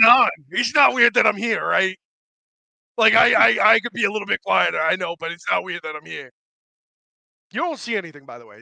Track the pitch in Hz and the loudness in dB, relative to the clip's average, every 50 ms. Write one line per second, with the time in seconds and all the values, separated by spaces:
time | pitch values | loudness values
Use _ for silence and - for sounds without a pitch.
0 | 220 226 240 262 247 196 - - 147 131 160 226 247 233 - 311 285 262 247 254 | 6 6 6 6 6 2 0 -4 -12 -10 -6 -4 -4 -2 2 4 4 4 4 4
1 | 240 240 202 233 - 220 208 202 208 233 220 180 156 165 170 175 185 190 185 - | 2 2 2 2 2 0 0 0 -2 -4 -4 -2 -2 -2 0 0 0 -2 -4 -6
2 | _ _ _ _ _ _ _ _ _ _ _ _ _ _ _ _ _ _ _ - | _ _ _ _ _ _ _ _ _ _ _ _ _ _ _ _ _ _ _ 0
3 | 220 220 214 226 226 240 240 214 214 233 226 - 196 214 226 226 190 240 - 240 | 2 2 4 4 4 4 4 4 2 2 2 2 2 2 2 2 0 -4 -6 -4
4 | 226 202 208 214 196 190 202 190 - 196 185 190 180 175 165 160 156 160 175 190 | -4 -4 -2 -4 -4 -4 -6 -6 -2 0 0 0 2 0 -2 -2 -2 -2 -2 -2
5 | 185 170 170 170 165 165 170 175 - - 190 185 175 185 175 175 160 156 156 151 | -4 -6 -8 -8 -8 -10 -10 -10 -6 -4 -2 -2 -2 -4 -8 -10 -8 -10 -10 -10
6 | 151 165 165 156 139 127 - _ _ _ _ _ _ _ _ _ _ _ _ _ | -10 -12 -12 -12 -12 -14 -18 _ _ _ _ _ _ _ _ _ _ _ _ _
7 | _ _ _ _ _ _ _ _ _ _ - 220 302 359 320 262 - - 233 208 | _ _ _ _ _ _ _ _ _ _ -8 -4 -4 -4 -4 -6 -8 -6 -6 -6
8 | 185 165 147 147 139 135 120 120 120 110 104 107 | -6 -8 -12 -16 -16 -16 -16 -16 -16 -18 -18 -20